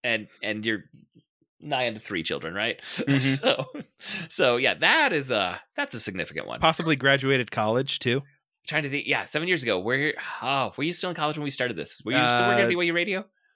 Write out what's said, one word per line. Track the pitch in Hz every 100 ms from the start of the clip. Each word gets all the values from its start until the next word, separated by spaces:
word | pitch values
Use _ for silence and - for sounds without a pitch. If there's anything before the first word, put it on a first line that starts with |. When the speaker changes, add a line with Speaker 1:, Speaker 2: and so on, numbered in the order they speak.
Speaker 1:
and, | 127 113 104 -
and | 107 107 107
you're | 110 - - _ _ _ _ _ _
nigh | 151 135
into | 123 110
three | - 92
children, | 80 78 80
right? | 92 113 - -
<laughs> | -
Speaker 2:
Mm-hmm. | - 139 135 135
Speaker 1:
So, | 233 - - - - _ - 208 170
so | - 143 120
yeah, | 131
that | 87 160 285 285
is | 160 131
a, | 113 92 90 - -
that's | 277
a | 120
significant | 107 92 80 - 50
one. | 60
Speaker 2:
Possibly | 160 160 160 143
graduated | 131 139 131 135 120
college | - 107 117 135 -
too. | 127 123 139 _ _ _ -
Speaker 1:
Trying | 151
to | 147
think, | 143 -
yeah, | 135
seven | 98 151 170
years | 180
ago. | 120 95
Were, | 98 131 147 - - -
oh, | 120 139 120 -
were |
you | 147
still | 175 185
in | 165
college | 151 151
when |
we | 147
started | 135 156 87
this? | - -
Were | -
you | 135
still | 123 123 120
working | 120
at |
Speaker 2:
Uh, | 117
Speaker 1:
B | 175
Y |
U | 170
Radio? | 170 175 190 190 _ _